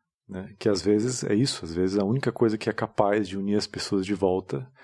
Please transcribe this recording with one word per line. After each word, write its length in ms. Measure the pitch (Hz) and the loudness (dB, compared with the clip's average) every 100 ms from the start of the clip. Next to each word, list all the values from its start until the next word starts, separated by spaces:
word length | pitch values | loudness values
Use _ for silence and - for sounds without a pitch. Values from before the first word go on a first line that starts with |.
| _ _ - | _ _ -14
né? 280 | 95 101 104 | -12 -12 -2
Que 120 | 113 | 0
às 100 | 95 | 2
vezes 420 | 95 107 120 123 | 2 2 2 -2
é 120 | - | 0
isso, 320 | 104 139 - 82 | 2 2 -2 -6
às 80 | |
vezes 240 | 82 92 101 | -2 0 2
a 60 | |
única 280 | 98 123 123 | 0 0 0
coisa 240 | - 117 107 | 2 2 2
que 140 | - | -2
é 20 | |
capaz 560 | - 110 - 104 104 95 | -2 -4 2 2 2 0
de 80 | 98 | -4
unir 200 | 98 104 | 0 0
as 100 | - | 0
pessoas 400 | - - 98 92 | -6 -2 -2 0
de 80 | |
volta 560 | 98 95 92 95 - 131 _ | 0 0 0 -2 -8 -8 _